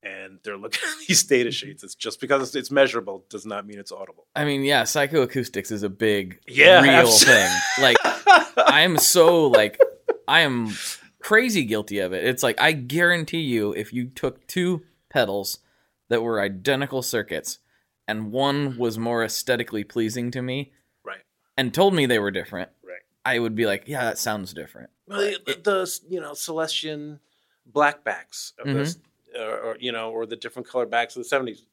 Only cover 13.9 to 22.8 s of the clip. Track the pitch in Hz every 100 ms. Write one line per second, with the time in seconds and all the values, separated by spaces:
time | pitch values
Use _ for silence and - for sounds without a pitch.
13.9 | 120 123 - 139 - _ - 180 170 -
14.9 | _ _ - 104 101 95 - _ _ _
15.9 | _ _ 117 117 113 101 95 104 139 139
16.9 | 131 123 117 101 80 - - _ _ _
17.9 | _ - 107 107 117 139 143 143 123 120
18.9 | 110 117 117 113 - - 123 117 110 101
19.9 | - 110 120 120 123 127 131 143 _ _
20.9 | _ - 98 _ _ _ - 127 110 196
21.9 | 180 135 120 101 98 80 92 92 _